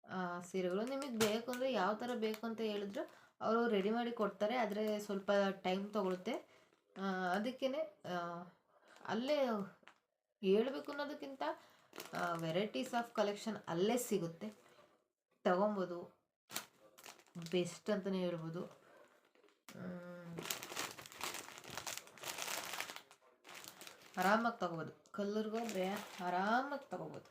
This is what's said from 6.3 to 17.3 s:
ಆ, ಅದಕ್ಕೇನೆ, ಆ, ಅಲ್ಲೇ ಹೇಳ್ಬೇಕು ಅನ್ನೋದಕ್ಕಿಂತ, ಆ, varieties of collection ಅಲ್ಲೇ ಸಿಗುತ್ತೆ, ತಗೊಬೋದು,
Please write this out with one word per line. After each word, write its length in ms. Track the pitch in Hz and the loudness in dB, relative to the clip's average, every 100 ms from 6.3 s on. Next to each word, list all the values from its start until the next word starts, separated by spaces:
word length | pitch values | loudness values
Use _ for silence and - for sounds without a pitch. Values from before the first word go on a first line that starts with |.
| 311 - - _ _ _ - | -4 -6 -20 _ _ _ -4
ಆ, 360 | 196 185 185 185 | -2 2 2 2
ಅದಕ್ಕೇನೆ, 440 | 220 254 262 277 311 - - | 2 0 0 0 -4 -6 -4
ಆ, 340 | 175 170 170 180 - _ _ - - - | -2 -2 -6 -10 -16 _ _ -20 -14 -2
ಅಲ್ಲೇ 280 | 208 262 294 262 214 196 - - - _ _ _ _ | 0 2 4 4 2 -2 -8 -20 -20 _ _ _ _
ಹೇಳ್ಬೇಕು 480 | 190 202 254 285 294 | 6 6 6 0 -6
ಅನ್ನೋದಕ್ಕಿಂತ, 520 | 285 285 294 277 269 294 - - - - - - | -4 -4 -4 -8 -2 -2 -2 -10 -20 -18 -14 -6
ಆ, 220 | 165 175 170 | -2 0 0
varieties 540 | 165 165 214 262 254 | 2 2 2 -2 0
of 260 | 240 233 - | 0 0 2
collection 480 | 208 202 - 208 - | 2 2 -4 -6 -2
ಅಲ್ಲೇ 300 | 165 202 240 | 2 4 4
ಸಿಗುತ್ತೆ, 520 | - 196 165 165 214 - - - - _ _ _ _ _ | 2 0 0 -4 -10 -10 -20 -20 -20 _ _ _ _ _
ತಗೊಬೋದು, 720 | 175 180 208 208 175 175 185 _ _ _ _ - - _ - - - - - | 4 6 6 2 0 -2 -10 _ _ _ _ -8 -8 _ -20 -20 -18 -18 -16